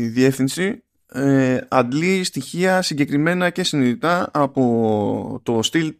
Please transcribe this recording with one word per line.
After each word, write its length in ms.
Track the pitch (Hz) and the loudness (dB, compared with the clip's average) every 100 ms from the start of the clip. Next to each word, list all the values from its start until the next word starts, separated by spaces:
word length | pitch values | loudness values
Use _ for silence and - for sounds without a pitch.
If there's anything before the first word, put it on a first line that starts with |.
| 117 | 0
διεύθυνση, 720 | 117 127 131 131 - 190 - _ _ _ | 2 2 4 -2 -2 -4 -6 _ _ _
ε, 540 | 127 139 135 131 127 - | -4 2 2 2 0 0
αντλεί 560 | 131 120 139 175 190 | 0 0 0 0 0
στοιχεία 580 | 185 - 131 165 185 185 | -2 -6 -8 -2 0 0
συγκεκριμένα 680 | 180 147 143 143 156 180 180 | 0 -2 0 0 0 0 -2
και 120 | 170 | -2
συνειδητά 680 | 180 147 127 120 156 175 180 | -2 2 2 2 0 0 0
από 1080 | 151 139 135 123 117 110 107 104 107 98 - | 0 0 2 2 2 2 2 0 -4 -6 -8
το 200 | - 117 | -2 0
στυλ 320 | 110 160 160 | 0 0 -2